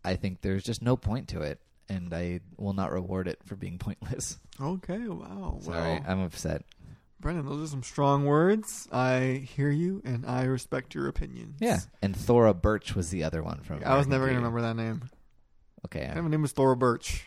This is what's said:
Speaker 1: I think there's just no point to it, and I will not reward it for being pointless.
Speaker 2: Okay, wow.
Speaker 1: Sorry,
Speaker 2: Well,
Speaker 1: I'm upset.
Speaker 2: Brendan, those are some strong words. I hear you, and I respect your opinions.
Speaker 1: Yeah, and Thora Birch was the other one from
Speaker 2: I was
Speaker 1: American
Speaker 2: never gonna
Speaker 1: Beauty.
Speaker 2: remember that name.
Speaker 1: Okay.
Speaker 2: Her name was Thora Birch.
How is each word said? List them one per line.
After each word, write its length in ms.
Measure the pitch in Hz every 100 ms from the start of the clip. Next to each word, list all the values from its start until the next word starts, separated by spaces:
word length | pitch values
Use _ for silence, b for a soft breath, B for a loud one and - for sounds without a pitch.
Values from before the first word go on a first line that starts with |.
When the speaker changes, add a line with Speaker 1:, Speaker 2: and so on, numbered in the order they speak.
Speaker 1:
I 120 | 95 92
think 240 | 98 92
there's 220 | 98 95
just 200 | 107 110
no 140 | 117 127
point 320 | - 117 -
to 120 | 87
it, 180 | 73 73 _ _ -
and 240 | 95 87
I 280 | 82 87 87 - -
will 160 | 101
not 180 | 98 95
reward 360 | 92 90 95 90
it 100 | -
for 120 | - 98
being 220 | 95 87
pointless. 600 | - - - - - - - -
Speaker 2:
Okay, 380 | 139 190 - 190 240
wow. 500 | 175 - 95 185 -
Speaker 1:
Sorry, 160 | 80 82 82
Speaker 2:
Well, 100 | 82 71
Speaker 1:
I'm 140 | 92
upset. 440 | 90 - 80 76 - - B B B _
Speaker 2:
Brendan, 260 | 147 175 135
those 180 | 143
are 60 | 156
some 120 | 139
strong 440 | - - 143 143 143
words. 640 | 147 180 220 214 - -
I 540 | 123 127 127 131 131 135 -
hear 140 | 143
you, 320 | 147 175 196
and 200 | - 120
I 200 | - 127
respect 500 | 127 131 - 139 123
your 140 | - 139
opinions. 480 | - 143 123 110 143
Speaker 1:
Yeah, 200 | 233 127 - -
and 160 | 98 92
Thora 380 | - 120 113
Birch 400 | 90 107 107 -
was 160 | 101 82
the 140 | 92
other 180 | 78 80
one 180 | 80 78
from 220 | - 76
Speaker 2:
I 120 | - 135
was 100 | 139
Speaker 1:
American 40 |
Speaker 2:
never 160 | 135 135
gonna 20 |
Speaker 1:
Beauty. 80 | 127
Speaker 2:
remember 240 | 120 117
that 140 | 117 113
name. 340 | 113 113 123 - - _ _ _ _ - -
Speaker 1:
Okay. 200 | - 131
Speaker 2:
Her 80 | -
name 200 | 165 151
was 100 | 147
Thora 240 | - 135 127
Birch. 480 | 127 117 - -